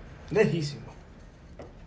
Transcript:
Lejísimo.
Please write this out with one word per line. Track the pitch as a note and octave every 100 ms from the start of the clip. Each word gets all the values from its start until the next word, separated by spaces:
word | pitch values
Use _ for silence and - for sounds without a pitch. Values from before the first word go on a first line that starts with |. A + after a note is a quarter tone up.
| - - -
Lejísimo. | F3+ E3+ E3 C#3+ A2 - - - - - - - - - -